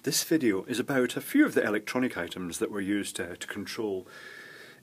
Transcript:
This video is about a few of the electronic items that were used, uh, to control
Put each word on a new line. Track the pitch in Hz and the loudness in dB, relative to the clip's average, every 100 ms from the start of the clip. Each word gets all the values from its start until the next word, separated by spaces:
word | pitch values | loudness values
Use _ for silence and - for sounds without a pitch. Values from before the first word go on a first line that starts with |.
This | - 139 | 0 0
video | - 160 123 95 | 2 4 4 2
is | - 120 | 0 -2
about | 127 135 123 | 2 2 2
a | - | 0
few | - 277 | 2 6
of | 277 | 6
the | - | 4
electronic | 113 104 - 127 127 92 | 2 0 0 0 0 -2
items | 85 98 90 80 | -6 -6 -6 -2
that | 110 | -2
were | 104 | -2
used, | 95 104 98 - | 0 0 -2 -6
uh, | 87 87 | -8 -8
to | |
control | - 104 95 - 107 95 90 - - - - - - - | -8 -8 -6 -4 -2 -2 -6 -18 -16 -16 -18 -18 -20 -20